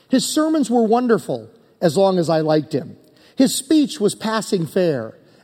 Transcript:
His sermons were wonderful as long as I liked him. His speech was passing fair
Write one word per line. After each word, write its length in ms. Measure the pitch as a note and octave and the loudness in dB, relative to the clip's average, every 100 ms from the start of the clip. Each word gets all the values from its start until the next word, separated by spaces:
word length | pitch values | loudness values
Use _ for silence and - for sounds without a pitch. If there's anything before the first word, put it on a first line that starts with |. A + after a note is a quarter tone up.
| _ | _
His 160 | B3+ - | -2 0
sermons 440 | D4+ D#4 D#4+ A3+ | 0 0 0 0
were 140 | A#3+ | 0
wonderful 680 | A3 A#3 B3 G#3 - B2+ A2 - _ _ | 2 2 2 0 0 -8 -10 -20 _ _
as 160 | F3+ D3+ | 0 2
long 220 | G3 F#3 | 2 2
as 100 | D#3+ | 0
I 100 | D#3+ | 0
liked 340 | D#3 D#3 C#3+ | 2 0 0
him. 240 | C3+ - - _ _ - - | -6 -8 -14 _ _ -8 0
His 200 | C4+ - | 0 0
speech 440 | - D#4+ C4 - | 0 0 0 0
was 140 | G3+ | -2
passing 520 | - A3 A3 - G3 E3 | -2 -4 -4 -2 -4 -2
fair 520 | G3 F3 C3+ A2 - _ _ | 0 0 -2 -6 -14 _ _